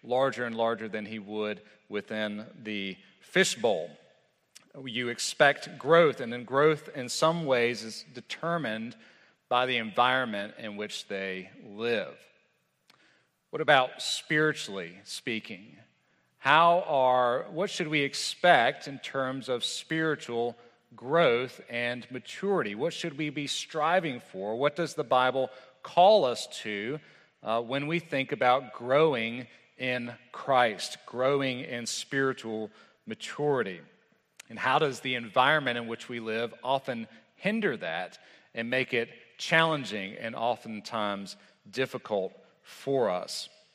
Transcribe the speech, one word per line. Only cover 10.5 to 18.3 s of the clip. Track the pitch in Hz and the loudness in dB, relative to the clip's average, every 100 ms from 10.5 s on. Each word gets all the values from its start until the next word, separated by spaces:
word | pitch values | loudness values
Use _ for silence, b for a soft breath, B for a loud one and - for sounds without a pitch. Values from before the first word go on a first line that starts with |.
| - | -10
in | 113 101 | -12 -8
which | 104 - - | -8 -10 -8
they | 98 95 92 92 113 117 | -6 -4 -6 -10 -18 -18
live. | 101 117 113 76 69 - _ _ _ _ _ _ b b b b _ _ | -6 -2 -2 -2 -12 -20 _ _ _ _ _ _ b b b b _ _
What | 117 | -6
about | 120 143 127 - | 4 6 4 -4
spiritually | - - - 156 156 156 - 98 85 92 | -8 -8 -2 2 2 0 -8 -8 -10 -14
speaking? | - - - 110 - 92 107 - _ _ _ _ _ _ | -14 -12 -6 -6 -8 -16 -18 -20 _ _ _ _ _ _
How | 135 151 170 175 190 | 4 6 8 6 2
are, | 143 127 127 123 127 - | 4 4 6 4 0 -4
what | 156 202 | -6 -4
should | - 156 | -4 -2
we | 151 | 0
expect | 139 - - | 0 -2 -8